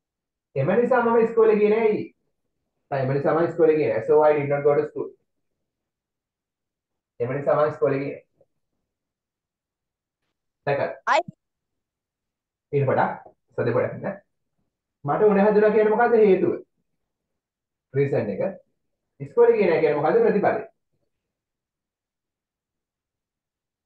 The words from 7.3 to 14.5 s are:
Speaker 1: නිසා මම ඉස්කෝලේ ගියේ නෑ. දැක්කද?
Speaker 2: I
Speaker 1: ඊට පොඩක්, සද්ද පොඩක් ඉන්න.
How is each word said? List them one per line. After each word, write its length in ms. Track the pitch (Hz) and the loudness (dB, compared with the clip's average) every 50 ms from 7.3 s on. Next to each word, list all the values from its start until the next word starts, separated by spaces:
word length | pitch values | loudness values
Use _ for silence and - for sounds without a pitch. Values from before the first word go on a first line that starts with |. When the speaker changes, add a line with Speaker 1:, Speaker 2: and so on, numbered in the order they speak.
Speaker 1:
නිසා 220 | 135 143 139 156 147 | -6 -4 -2 -2 0
මම 120 | 147 151 151 | 0 0 -2
ඉස්කෝලේ 300 | - - 151 135 135 139 | -2 -2 -2 -2 -2 -4
ගියේ 180 | 139 139 - | -6 -8 -12
නෑ. 100 | - - _ _ _ _ _ _ _ _ _ _ _ _ _ _ _ _ _ _ _ _ _ _ _ _ _ _ _ _ _ _ _ _ _ _ _ _ _ _ _ _ _ _ _ _ _ _ _ - | -14 -18 _ _ _ _ _ _ _ _ _ _ _ _ _ _ _ _ _ _ _ _ _ _ _ _ _ _ _ _ _ _ _ _ _ _ _ _ _ _ _ _ _ _ _ _ _ _ _ -6
දැක්කද? 260 | - 139 - - - - - - | -6 -4 -4 -4 -6 -8 -8 -4
Speaker 2:
I 160 | 226 262 320 - - - _ _ _ _ _ _ _ _ _ _ _ _ _ _ _ _ _ _ _ _ _ _ _ _ _ _ _ | -2 -2 -2 -2 -6 -12 _ _ _ _ _ _ _ _ _ _ _ _ _ _ _ _ _ _ _ _ _ _ _ _ _ _ _
Speaker 1:
ඊට 140 | 147 139 131 | -4 -2 -2
පොඩක්, 260 | 127 - - - - - - - - _ _ _ _ | 0 0 0 -2 -2 -4 -10 -16 -20 _ _ _ _
සද්ද 240 | _ - - 120 | _ -6 -4 -2
පොඩක් 220 | 123 123 - - - | -2 -2 -2 -4 -6
ඉන්න. 240 | - 147 196 - - _ _ _ _ _ _ | -10 -10 -10 -10 -12 _ _ _ _ _ _